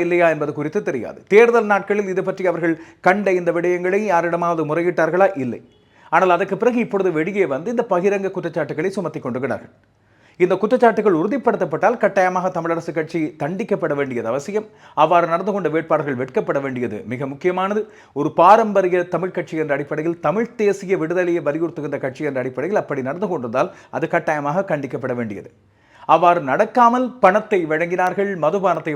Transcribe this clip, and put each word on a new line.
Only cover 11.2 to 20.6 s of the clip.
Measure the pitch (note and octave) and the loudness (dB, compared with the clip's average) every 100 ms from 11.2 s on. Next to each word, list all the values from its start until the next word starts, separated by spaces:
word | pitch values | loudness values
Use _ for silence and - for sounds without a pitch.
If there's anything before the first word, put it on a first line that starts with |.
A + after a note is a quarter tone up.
| F#3+ C#4 A#3+ G3 E3+ D3 G3 A#3 | 0 0 -2 0 -2 0 0 2
கட்டாயமாக | G3+ G3 F#3 F#3 F3+ F3+ | 0 2 0 0 -2 -4
தமிழரசு | E3 E3 D#3+ D#3+ | -4 -4 -4 -6
கட்சி | D#3 E3+ D#3 - | -4 -4 -4 -4
தண்டிக்கப்பட | C#3+ F#3+ A3+ G3 E3 C#3+ | -6 -6 -4 -2 -2 -2
வேண்டியது | C3 A#2+ A2 | -2 -2 -2
அவசியம். | C3 C#3 G#3 G#3 - - - | -4 -4 -6 -6 -14 -10 0
அவ்வாறு | D#3+ F3 E3+ | 4 4 2
நடந்து | E3+ F#3+ | 0 -2
கொண்ட | G3+ D#3+ | -2 -2
வேட்பாளர்கள் | D#3+ D#3+ D#3 D3 B2 | -2 0 -2 0 -4
வெட்கப்பட | B2+ - E3+ D3+ | -4 -4 -2 -4
வேண்டியது | C#3 B2+ A2+ G#2 G2+ | -4 -4 -6 -6 -10
மிக | B2 C3+ | -8 -8
முக்கியமானது. | C#3 F#3 F3+ F#3+ G#3 G#3 - - C3+ | -4 -4 -2 -2 -4 -6 -12 -14 -6
ஒரு | D3+ D#3 | -2 6
பாரம்பரிய | F3+ A3 G#3+ G3 F#3+ F3 F3 | 8 8 6 2 2 0 0
தமிழ் | E3 F#3 F3+ | -4 -4 -6
கட்சி | D#3+ D#3+ | -6 -6
என்ற | D3 C#3+ | -2 -2
அடிப்படையில், | C#3+ D3+ D#3+ E3+ - | -4 -4 -4 -2 -2
தமிழ் | G#3 A#3 - | -2 -4 -2